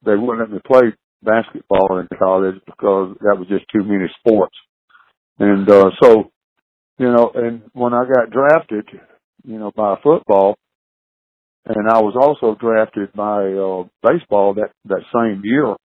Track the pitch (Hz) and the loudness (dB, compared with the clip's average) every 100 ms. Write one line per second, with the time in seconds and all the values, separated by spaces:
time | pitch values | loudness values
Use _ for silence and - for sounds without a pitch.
0 | - 104 120 113 113 101 - 131 120 - | -2 -4 -2 -6 -8 -10 2 2 2 -2
1 | _ _ 107 113 110 - - 95 95 92 | _ _ -2 -2 -2 -14 -4 0 0 -2
2 | 87 - 95 95 95 95 _ - 104 98 | -8 -4 0 0 -2 -6 _ -6 -2 -2
3 | 95 98 104 101 92 98 - 110 101 101 | -4 -4 -2 -2 -4 -8 -4 -6 -2 -4
4 | 90 - - 110 92 - _ _ _ _ | -4 -4 0 0 0 -6 _ _ _ _
5 | _ _ _ _ 101 98 98 101 98 90 | _ _ _ _ 0 0 6 6 6 6
6 | 127 110 98 _ _ _ _ _ _ _ | 6 6 2 _ _ _ _ _ _ _
7 | 127 120 117 - 117 117 110 123 123 120 | 0 2 0 -2 -6 -8 -16 -6 -4 -2
8 | 123 131 113 110 139 160 - 107 107 - | 0 0 0 0 2 2 0 -10 -10 -20
9 | _ _ _ _ - 110 104 - 104 95 | _ _ _ _ -18 -14 -12 -4 -4 -2
10 | 147 170 - 98 98 107 _ _ _ _ | 0 0 2 2 2 -2 _ _ _ _
11 | _ _ _ _ _ _ - 110 107 113 | _ _ _ _ _ _ -10 -6 0 2
12 | 107 117 139 143 120 104 117 113 110 - | 0 2 0 0 -4 -4 -2 -2 -2 -6
13 | 98 101 104 104 98 95 95 95 92 _ | -10 -8 -6 -4 -4 -4 -6 -6 -10 _
14 | 113 170 - 104 101 98 104 _ - 95 | -2 -2 -2 -2 0 -2 -8 _ -8 -8
15 | - 120 113 98 101 131 135 98 | -4 -4 -4 -4 -4 -2 -2 -4